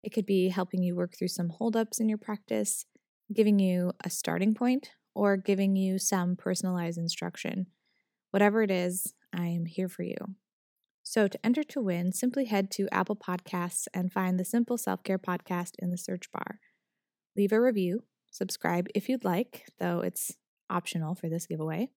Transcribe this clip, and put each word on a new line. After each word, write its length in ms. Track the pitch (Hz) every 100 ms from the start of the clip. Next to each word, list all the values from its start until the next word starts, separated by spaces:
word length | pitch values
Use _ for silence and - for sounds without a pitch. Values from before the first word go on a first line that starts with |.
It 100 | -
could 140 | - 196
be 220 | 196 185
helping 340 | 185 180 185
you 140 | 180 175
work 180 | 180 -
through 120 | 180
some 220 | - 175
holdups 500 | 165 226 226 220 -
in 80 | 220
your 100 | 214
practice, 680 | - 208 - 220 208 - - _ _ _ _
giving 260 | 202 214 202
you 320 | 190 180 180 -
a 80 | 175
starting 440 | - - 170 202
point, 360 | 214 247 254 - - _
or 220 | - 202 196
giving 400 | 196 196 196 190
you 220 | 190 190
some 380 | - 190 180 180
personalized 640 | - 185 185 180 170 170
instruction. 680 | 170 - 175 - - 190 185 _ _ _ _ _ _
Whatever 320 | 196 208 214
it 80 | 214
is, 440 | 185 180 185 - _ _
I 140 | 175 170
am 180 | 170 165
here 220 | - 185
for 140 | -
you. 140 | 175 - - 190 _ _ _ _ _ _
So 260 | - 226 202
to 180 | - 226
enter 160 | 247
to 160 | 302 285
win, 300 | 202 175 175
simply 340 | - 254 269 247
head 240 | 202 196
to 160 | - 196
Apple 260 | - 190 208
Podcasts 680 | - 180 - 180 175 - -
and 180 | 190 180
find 260 | - 185 185
the 40 |
Simple 340 | 185 233 233 240
Self-Care 400 | - 190 - 190
Podcast 540 | 190 180 - 175 175 -
in 120 | 180
the 80 | 180
search 320 | - 185 -
bar. 280 | - - 214 _ _ _ _ _ _ _ -
Leave 160 | 202
a 80 | 220
review, 440 | 247 214 180 208 _ _ _
subscribe 580 | - 190 - 170 175 180
if 140 | 202 -
you'd 160 | 262
like, 420 | 202 175 247 - - _
though 220 | 175 175
it's 320 | 180 - - - _ _ _
optional 460 | 180 - 170 156
for 140 | 180 165
this 180 | 165 -
giveaway 440 | 160 156 160 254